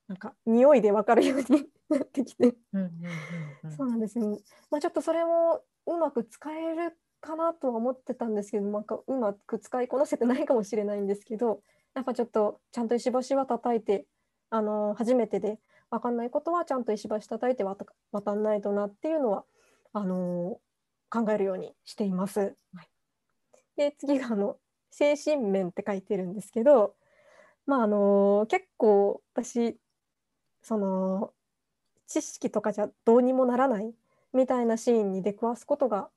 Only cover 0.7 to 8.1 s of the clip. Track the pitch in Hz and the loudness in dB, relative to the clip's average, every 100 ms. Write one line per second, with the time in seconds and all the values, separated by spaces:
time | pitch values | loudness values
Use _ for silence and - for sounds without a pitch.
0.7 | 269 208 208 214 226 277 269 247 285 - | 8 6 4 4 4 4 2 2 2 2
1.7 | _ - 277 - 285 233 - 247 - _ | _ -4 -2 -2 -6 -6 2 2 2 _
2.7 | 196 180 165 175 165 156 170 151 143 160 | -6 -6 -8 -10 -10 -10 -10 -10 -12 -12
3.7 | 151 254 226 208 240 208 208 - _ _ | -6 -4 -2 -2 -2 -4 -4 -10 _ _
4.7 | 294 339 320 330 330 330 330 330 320 - | -4 -2 -2 -2 0 2 2 2 0 -4
5.7 | _ - 339 294 240 226 - 294 311 320 | _ -6 -2 -2 -2 -6 -10 -12 -8 -6
6.7 | 330 339 330 _ _ 302 320 330 330 262 | -4 -6 -8 _ _ -10 -4 -2 -2 -2
7.7 | 226 240 254 - | -2 -2 -4 -8